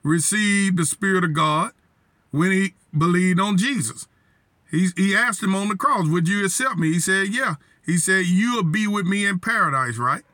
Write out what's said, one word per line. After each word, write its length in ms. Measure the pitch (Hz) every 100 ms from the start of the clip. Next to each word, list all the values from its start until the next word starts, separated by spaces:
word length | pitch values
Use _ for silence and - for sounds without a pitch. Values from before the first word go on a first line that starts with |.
received 720 | 147 165 - 208 208 202 196 185
the 80 |
Spirit 380 | 160 - 196 185
of 100 | 175
God 400 | 151 156 151 196 _ _ _ _ _ _
when 180 | 139 180
he 240 | 190 190 _ _ 151
believed 420 | 170 175 185 180
on 180 | 202 190
Jesus. 520 | 247 254 123 - - _ _ _ _ _ _
He, 220 | 156 185 175
he 180 | 196
asked 280 | 196 240 208
him 120 | 196
on 140 | 196 202
the 80 | 202
cross, 320 | 285 240 160
"Would 200 | 175 165
you 160 | 202
accept 320 | 196 - 262 185
me?" 160 | 160
He 60 | 170
said, 300 | 170 190 196
"Yeah." 260 | 240 254 156 _ _
He 140 | - 170
said, 300 | 180 190 180
"You'll 380 | 180 233 240
be 240 | 170 196 214
with 180 | 202 180
me 180 | 202
in 140 | 202 185
paradise," 580 | 226 233 175 135 123 113
right? 280 | 123 143 _